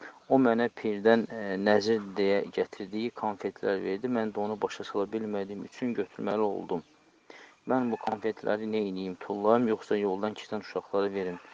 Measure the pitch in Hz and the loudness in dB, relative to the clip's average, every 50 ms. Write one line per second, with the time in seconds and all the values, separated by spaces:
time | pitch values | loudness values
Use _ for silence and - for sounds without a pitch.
0 | - - - - _ - 135 131 131 120 113 117 120 117 - - - 110 104 101 | -20 -20 -20 -20 _ 2 4 6 6 6 4 4 2 0 -2 -4 -4 -4 -2 4
1 | 101 113 117 117 107 - 120 113 104 101 95 95 98 104 104 104 98 110 113 110 | 6 6 6 6 4 -2 -6 -8 -4 -4 -2 2 4 6 6 6 6 4 0 0
2 | 101 98 95 104 98 98 101 101 - - - - 92 - - - 104 92 101 107 | 0 -6 -2 2 2 4 4 2 0 -2 -2 -2 -2 -2 -4 -12 -10 -6 -4 -4
3 | 113 120 - - - 107 104 98 - 101 - - - 104 98 95 92 95 95 98 | -4 -4 -4 -4 -6 -6 -4 -4 -6 -6 -6 -2 -2 0 0 0 0 -2 -4 -2
4 | 117 123 127 117 110 107 104 104 104 104 107 101 101 - - - - - - 107 | -2 -2 0 0 0 0 -2 -2 -2 -2 -2 -2 -2 -4 -4 -8 -10 -4 -2 -2
5 | 101 101 110 110 110 107 104 101 98 98 104 98 - - - - 131 123 117 104 | -2 0 -2 -4 -4 -2 -2 -4 -4 -4 -8 -10 -10 -12 -8 -6 -4 -4 -2 -2
6 | 95 - - - 113 101 101 107 107 101 95 92 90 87 92 85 - _ _ _ | -4 -6 -6 -6 -4 -2 0 0 0 0 -2 -4 -4 -4 -6 -6 -6 _ _ _
7 | _ _ _ _ _ _ - - - - - _ _ - 123 131 127 120 113 - | _ _ _ _ _ _ -20 -20 -20 -20 -20 _ _ -2 0 0 0 0 -2 -2
8 | - 113 107 107 104 110 104 - - 110 104 107 110 107 107 110 104 98 95 92 | -2 -4 -4 -2 -2 -4 -4 -2 -2 -2 -2 -2 -2 -2 -2 0 -2 -2 -2 -4
9 | 95 92 90 - - - 104 101 101 107 117 120 123 110 110 104 - - - 104 | -4 -6 -6 -8 -8 -6 -4 0 4 6 6 6 6 2 0 0 0 -2 0 2
10 | 101 101 92 98 107 107 104 - - - 110 107 98 - - 92 - - - 101 | 2 0 0 0 -2 -4 -4 -6 -10 -8 -8 -8 -8 -6 -8 -8 -6 -2 0 0
11 | 98 101 98 98 92 90 87 87 - - | 0 0 0 -2 -4 -4 -6 -8 -12 -20